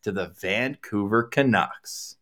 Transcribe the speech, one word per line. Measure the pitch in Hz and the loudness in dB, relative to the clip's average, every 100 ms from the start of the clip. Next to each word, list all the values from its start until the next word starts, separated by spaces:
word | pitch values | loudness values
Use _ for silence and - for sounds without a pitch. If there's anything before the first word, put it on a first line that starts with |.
to | - | -4
the | 95 85 - | -4 -6 -6
Vancouver | 92 104 131 - - 104 101 113 | -2 0 -2 -6 -6 -4 2 2
Canucks. | 117 - 135 104 78 - - - - - | 2 2 4 4 2 -4 -14 -14 -14 -18